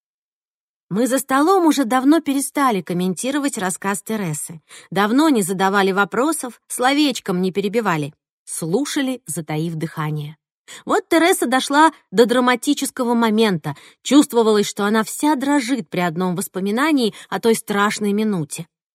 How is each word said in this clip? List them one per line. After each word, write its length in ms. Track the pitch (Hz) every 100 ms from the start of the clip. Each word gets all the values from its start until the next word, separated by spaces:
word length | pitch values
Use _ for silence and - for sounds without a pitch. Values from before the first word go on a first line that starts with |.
| _ _ _ _ _ _ _ _ -
Мы 200 | 190 247
за 100 | 262
столом 480 | - 269 311 392 330
уже 180 | 277
давно 360 | 233 254 262 330
перестали 600 | 320 277 - 294 269 196
комментировать 800 | - 180 185 175 247 294 226 -
рассказ 440 | 185 - 196 196
Тересы, 580 | - 220 175 147 - 165 _ - -
давно 360 | 180 208 262 320
не 140 | 247
задавали 480 | 170 190 190 202 190
вопросов, 720 | 190 196 220 294 320 254 - -
словечком 760 | - 254 285 294 226 - 180
не 80 | 185
перебивали, 640 | 185 202 220 208 160 143 _ _ _
слушали, 760 | - - 160 202 285 302 262 247 -
затаив 480 | 165 156 151 165
дыхание. 640 | 160 160 - 156 151 147 156 _ _ - -
Вот 240 | - 359 -
Тереса 380 | 330 339 370 262
дошла 460 | 254 - 285 320 - -
до 120 | 190 233
драматического 880 | 247 247 240 - 277 269 - 240
момента, 600 | 233 233 214 226 170 151 139 - _
чувствовалось, 640 | - 277 - 233 220 208 196
что 160 | -
она 180 | 202 220
вся 320 | 220 - 302
дрожит 560 | 294 277 285 226 262 -
при 100 | 180
одном 360 | 175 160 185 180
воспоминании 800 | - 185 202 220 302 285 220 - -
о 120 | 185
той 160 | 233 226
страшной 560 | - 202 208 - 208
минуте. 560 | 202 220 190 147 - 175 _ _